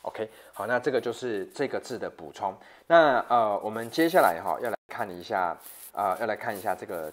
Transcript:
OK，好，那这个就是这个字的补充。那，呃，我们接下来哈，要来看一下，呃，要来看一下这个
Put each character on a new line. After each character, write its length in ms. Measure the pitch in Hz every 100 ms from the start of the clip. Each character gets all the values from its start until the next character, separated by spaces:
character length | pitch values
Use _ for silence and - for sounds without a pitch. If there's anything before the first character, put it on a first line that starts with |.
OK， 260 | - - 110 - -
好， 140 | - 104
那 120 | 123
这 120 | 147
个 100 | 127
就 100 | 117
是 360 | 113 123 101 90
这 200 | - 135
个 120 | 104
字 180 | - 110
的 100 | 92
补 240 | - 76
充。 240 | - 98 98 - - -
那， 400 | 170 151 123 -
呃， 300 | 120 107 101
我 140 | 107
们 180 | 113 117
接 180 | 160 165
下 140 | 175
来 180 | 110 85
哈， 200 | 95 78
要 80 | 117
来 80 | 101 _
看 220 | - 101
一 140 | 87
下， 340 | 87 98 87 73 - - -
呃， 220 | - 98 90
要 80 | 113
来 80 | 104
看 200 | 117 101
一 60 |
下 140 | 101 92
这 100 | 104
个 240 | 82 78